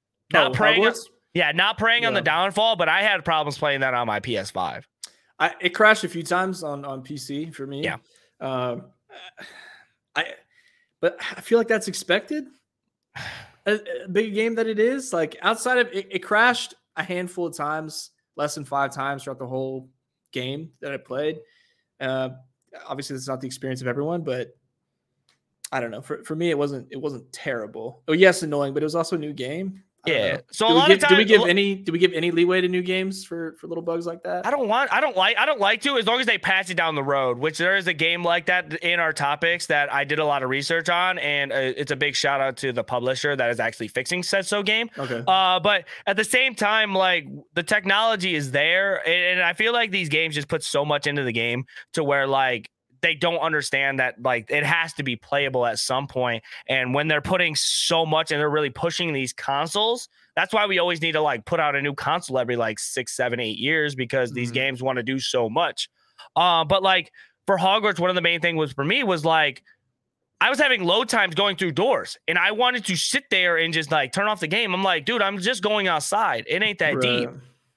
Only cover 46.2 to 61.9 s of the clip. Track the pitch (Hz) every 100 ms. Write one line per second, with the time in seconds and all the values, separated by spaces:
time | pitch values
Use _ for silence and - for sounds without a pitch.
46.2 | 220 254 262 226 208 220 214 190 185 175
47.2 | 139 139 - 170 170 214 190 196 226 214
48.2 | 185 160 139 139 156 180 196 190 - 175
49.2 | 180 180 175 175 220 240 233 190 165 156
50.2 | 160 147 143 160 - 143 147 147 147 143
51.2 | 127 113 117 120 131 - - - 143 139
52.2 | 135 135 131 123 110 _ _ - 165 151
53.2 | 170 165 156 156 139 135 139 135 127 -
54.2 | 127 123 107 143 147 165 165 - 135 117
55.2 | - 143 139 127 120 110 - 131 139 131
56.2 | 123 113 - - - 131 127 135 156 151
57.2 | - 185 175 147 - - - 165 160 156
58.2 | 160 147 151 151 147 - 170 - 170 143
59.2 | 127 - - 139 160 202 220 240 - _
60.2 | _ - 185 220 208 185 175 165 165 156
61.2 | 151 123 - 170 151 139 143